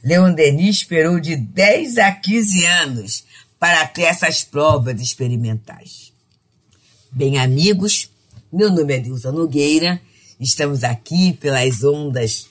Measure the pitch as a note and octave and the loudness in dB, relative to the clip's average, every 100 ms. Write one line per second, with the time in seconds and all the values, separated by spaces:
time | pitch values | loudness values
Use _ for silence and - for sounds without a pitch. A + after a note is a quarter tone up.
0 | B2 F3+ F#3 D#3+ D3 C#3+ G3 G3 - E3 | 2 4 4 4 2 4 2 0 0 0
1 | D#3+ F3 D#3 D3+ G#2+ - G#3 - D#4 A#3 | 2 0 -2 -6 -6 2 2 2 0 0
2 | G3 F#3+ F#3 A3+ G#3 F#3 E3+ F3 D3 A#2+ | 0 0 -2 0 2 2 2 0 -2 -6
3 | A2 - _ - _ _ E3+ E3 D3+ - | -8 -10 _ -20 _ _ 0 2 0 0
4 | E3 F3 D#3+ D#3 - D3 D3+ D3 A#2+ A#2 | -2 0 -2 -2 -4 0 2 2 0 -4
5 | B2 - B2+ A#2+ A#2 A2 - - - - | -8 -4 -4 -4 -4 -6 -10 -20 -20 -20
6 | - _ _ _ _ _ _ _ _ _ | -20 _ _ _ _ _ _ _ _ _
7 | _ B2+ C3+ C#3 B2+ C3+ F#3+ F#3+ G#3 - | _ -2 0 2 2 2 2 2 0 -2
8 | - _ _ - _ F3 G#3 F3 C#3+ C3 | -6 _ _ -20 _ 0 2 2 0 -2
9 | A#2+ B2+ B2+ D3+ E3 C#3+ C#3+ D#3 F3 F3 | -4 -8 -6 -4 -2 0 2 2 0 -4
10 | _ _ _ _ C3 - D3 C#3 B2 A#2 | _ _ _ _ -4 -2 -2 -2 -4 -6
11 | - E3+ F#3 - D3 C3 C3 A2+ C#3 D3 | -2 2 2 0 -2 0 0 2 0 0
12 | D3 B2+ A2 - - | -4 -4 -4 -4 -10